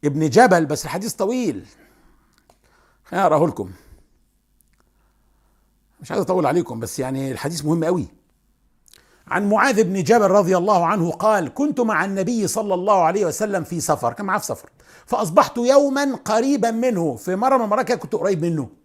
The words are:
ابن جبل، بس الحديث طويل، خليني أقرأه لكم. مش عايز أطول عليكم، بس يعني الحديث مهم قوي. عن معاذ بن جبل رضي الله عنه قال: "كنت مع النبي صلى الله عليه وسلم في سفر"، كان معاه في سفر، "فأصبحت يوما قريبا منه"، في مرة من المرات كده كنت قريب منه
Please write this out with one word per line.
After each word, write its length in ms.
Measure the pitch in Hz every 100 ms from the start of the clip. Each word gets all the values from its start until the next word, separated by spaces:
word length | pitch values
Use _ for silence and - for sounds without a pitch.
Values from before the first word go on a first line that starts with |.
ابن 240 | 147 143 156
جبل، 380 | 131 247 180 156
بس 180 | 147
الحديث 280 | - 185 214
طويل، 540 | - 202 254 226 104 - _ _ _ _ _ _ _ _ _ _ _ _ _
خليني 220 | _ 175 196
أقرأه 200 | 151 160
لكم. 240 | - 95 92 _ - _ _ _ _ _ _ _ _ _ _ _ _ _ _ _ _ _ _ _ _
مش 100 | -
عايز 120 | -
أطول 240 | - 185 147
عليكم، 340 | 160 170 113
بس 180 | 113 -
يعني 340 | 131 135 135
الحديث 320 | 127 143 170
مهم 200 | 147 165
قوي. 220 | 160 180 113 _ _ _ _ _ _ _ _ _ _ _ -
عن 220 | 156 202
معاذ 360 | 208 247 214
بن 180 | 180 190
جبل 280 | 151 233 202
رضي 260 | 196 180 180
الله 300 | 185 196 170
عنه 240 | 208 170
قال: 440 | - 214 208 151
"كنت 260 | - 294 269
مع 240 | 233 175
النبي 420 | 190 196 185 240 190
صلى 280 | - 208
الله 280 | 180 190 196
عليه 240 | 165 185 185
وسلم 380 | - 214 196
في 160 | 151 170
سفر"، 320 | 151 147 117
كان 140 | 113 202
معاه 120 | 190
في 80 | -
سفر، 240 | 113 - _ _ - -
"فأصبحت 520 | 247 190 175 - -
يوما 580 | 240 277 285 269 285 240
قريبا 460 | - 220 262 277 233
منه"، 460 | 226 254 202 165 117
في 200 | - 185
مرة 200 | 254 269
من 80 |
المرات 240 | 220 208 208
كده 80 | 226
كنت 160 | 156
قريب 300 | 220 180 185
منه 240 | 170 165 120 _